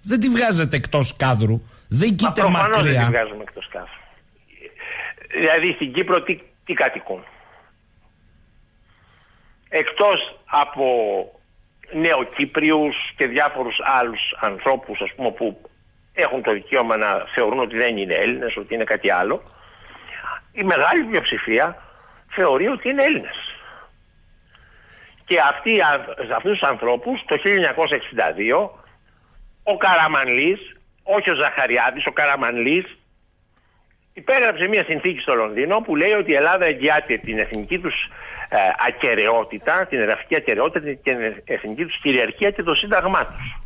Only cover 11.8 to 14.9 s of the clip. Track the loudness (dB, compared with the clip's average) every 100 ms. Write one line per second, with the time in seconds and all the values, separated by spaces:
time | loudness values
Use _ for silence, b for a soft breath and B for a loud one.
11.8 | -10 -2 0 0 -2 -4 -4 0 2 2
12.8 | 0 -4 -10 -4 -2 2 0 0 -4 -2
13.8 | 0 2 0 -2 -6 -2 -4 -2 0 0
14.8 | -4